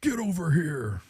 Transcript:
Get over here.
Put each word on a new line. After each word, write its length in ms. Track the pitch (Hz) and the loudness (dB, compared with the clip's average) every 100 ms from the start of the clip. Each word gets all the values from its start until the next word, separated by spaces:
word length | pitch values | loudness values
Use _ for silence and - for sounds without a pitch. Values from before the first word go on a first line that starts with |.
Get 180 | 302 240 | 0 0
over 320 | 220 180 170 | -2 -2 2
here. 500 | 147 160 147 113 95 | 2 2 -2 -4 -6